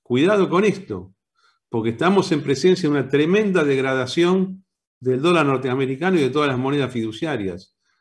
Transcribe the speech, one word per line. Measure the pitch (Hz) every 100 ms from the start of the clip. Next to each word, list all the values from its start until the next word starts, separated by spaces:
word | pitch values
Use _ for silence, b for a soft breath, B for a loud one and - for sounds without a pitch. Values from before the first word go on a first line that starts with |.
cuidado | - 123 175 208 160
con | 170
esto, | 208 - - 92 95 _ _ _ _ _ _
porque | 117 113
estamos | 113 165 196 -
en | 151
presencia | 143 135 185 180 151
de |
una | 143 135
tremenda | 143 156 202 208 180
degradación | 147 135 131 131 123 170 175 190 190 - _ _ _ _
del | 127 127
dólar | 165 170 143
norteamericano | 131 131 131 131 131 180 180
y |
de | 131
todas | 143 147
las | 123
monedas | 131 143 123
fiduciarias. | 123 113 107 160 127 95 90 - _ _ _